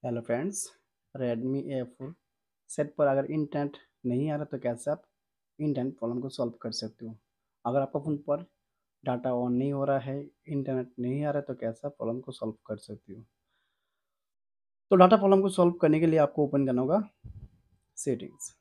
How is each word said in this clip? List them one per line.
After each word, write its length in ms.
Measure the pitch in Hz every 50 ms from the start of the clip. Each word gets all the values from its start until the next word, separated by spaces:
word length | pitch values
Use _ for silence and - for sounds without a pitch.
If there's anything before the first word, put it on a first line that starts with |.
| - 127
हेलो 140 | 120 117
फ्रेंड्स, 380 | 117 - 120 123 147 196 202 - - - - _ _ _ _ _ _ _ _
Redmi 460 | 135 131 120 117 113 120 131 135 139 135 143 139
A 20 | 131 123
four 260 | 123 - _ 135 139 170 _ _ _ _ _ _ _ _ _ _ _
सेट 240 | - - 147 147 -
पर 120 | - 151 139
अगर 180 | 135 139 139
इंटरनेट 520 | 139 151 156 151 147 - 147 143 143 143 - - _ _ _ _
नहीं 240 | 127 120 127 143 156
आ 40 | 147
रहा 100 | 147 147
तो 120 | 139 - 131
कैसे 320 | - 123 120 - - 143
आप 100 | 202 196 _ _ _ _ _ _ _ _ _ _ _ _
इंटरनेट 380 | 151 151 143 127 123 131 127 -
प्रॉब्लम 220 | - 117 120 123
को 80 | 127 135
सॉल्व 220 | - - 123 120 117 -
कर 100 | - 117
सकते 340 | 110 - - 110 - _ 117
हो। 100 | 110 113 110 _ _ _ _ _ _ _ _ _
अगर 160 | 120 127 139
आपका 180 | 139 135 - 147
फ़ोन 180 | 139 156 151 143 143 -
पर 160 | 143 147 175 _ _ _ _ _ _ _ _ _ _ _ _
डेटा 260 | 135 123 120 123 131
on 200 | 123 123 123 123
नहीं 200 | 123 123 131 143 143
हो 100 | 135 139
रहा 120 | 139 139 135
है, 220 | 123 135 135 139 143 143 _ _ _ -
इंटरनेट 460 | 156 143 135 131 131 127 123 123 _ -
नहीं 240 | 123 123 131 143 147
आ 60 | 147
रहा 80 | 143 147
है 60 | 139 -
तो 60 | 131
कैसे 320 | - - 117 113 - - 143
आप 80 | 143 _
प्रॉब्लम 220 | 117 110 117 127
को 100 | 127 -
सॉल्व 220 | 127 - 113 110 107 - _ -
कर 100 | 110 104
सकते 360 | - - 107 104 _ - 95
हो। 80 | - 113 _ _ _ _ _ _ _ _ _ _ _ _ _ _ _ _ _ _ _ _ _ _ _ _ _ _ _ _ _ _ _ _ _
तो 40 | 202
डेटा 220 | 185 180 185 220 208
प्रॉब्लम 240 | 196 196 196 196
को 80 | 190 196
सॉल्व 240 | 185 - 180 175 170 175
करने 180 | - 156 156 156
के 80 | 170 165
लिए 120 | 160 160
आपको 260 | 147 143 - - 147
ओपन 200 | 139 - 139 139 131
करना 140 | 127 123
होगा 180 | 127 135 165 208 214 - _ _ _ - - - - - _ _ _ _ _ _ _ _ _ -
सेटिंग्स। 580 | - 147 127 - 98 - - - - - - _